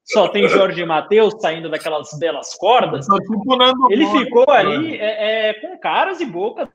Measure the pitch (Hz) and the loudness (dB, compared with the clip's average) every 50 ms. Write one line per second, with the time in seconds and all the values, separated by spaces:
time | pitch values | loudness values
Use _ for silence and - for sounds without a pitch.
0 | _ - - 220 185 170 - 202 202 190 - 196 190 185 170 165 175 165 160 156 | _ -2 2 2 2 2 2 0 2 2 4 2 2 2 0 -4 -4 -2 -2 -2
1 | 147 - 202 220 220 202 214 - - 170 160 165 160 165 156 151 - 165 156 151 | 0 2 4 4 4 4 0 -2 -4 -4 -4 -4 -8 -8 -8 -6 -6 -4 -6 -6
2 | 143 - - 147 170 165 147 135 127 - - - - 202 240 247 196 160 156 143 | -6 -8 -10 -6 -4 -4 -4 -4 -8 -12 -12 -4 2 4 4 4 4 0 -4 -6
3 | - - 196 190 185 - 220 208 - 269 254 247 254 254 254 254 262 247 196 247 | -2 0 -2 -2 0 -4 -6 -4 0 0 2 4 4 2 4 4 2 2 4 4
4 | 311 302 311 294 240 - 233 233 254 277 277 233 196 196 220 262 320 320 294 - | 2 2 2 0 -2 2 2 4 4 6 6 4 4 2 0 -2 -4 -6 -6 -6
5 | 214 214 220 214 214 214 220 220 220 214 214 214 - 339 370 - - - 262 294 | -6 -6 -4 -4 -4 -2 -2 -2 -2 -2 -4 -4 -10 -14 -14 -8 -4 -2 0 0
6 | 302 381 392 311 339 254 165 175 190 226 - - 294 - _ | 0 -2 -2 -6 -8 -8 -6 -6 -6 -6 -6 -8 -10 -10 _